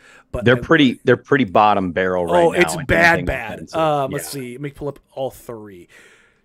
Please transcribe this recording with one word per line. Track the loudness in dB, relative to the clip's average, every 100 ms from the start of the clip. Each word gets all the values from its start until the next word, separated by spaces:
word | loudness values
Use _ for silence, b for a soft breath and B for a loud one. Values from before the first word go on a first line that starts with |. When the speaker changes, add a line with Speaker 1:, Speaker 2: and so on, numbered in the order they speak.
| b b b
Speaker 1:
but | -2
Speaker 2:
They're | 2 2
Speaker 1:
I |
Speaker 2:
pretty, | 2 4 4 2
they're | 2 2
pretty | 2 0 2
bottom | 2 4 2 0
barrel | -2 -2 -2 0
right | 2
Speaker 1:
Oh, | 2
Speaker 2:
now | 2
Speaker 1:
it's | 0
Speaker 2:
in | -2
Speaker 1:
bad, | -2 2 4
Speaker 2:
anything | 2
Speaker 1:
bad. | -2 -6 -8
Speaker 2:
offensive. | -12 -10 -2
Speaker 1:
Um, | -2 0 -4
let's | -6 -10
Speaker 2:
Yeah. | -12
Speaker 1:
see. | -12
Let | -10
me | -12
pull | -10 -12
up | -12 _
all | -10 -10
three. | -10 -18 -16 -16 -20 -20 b b b b b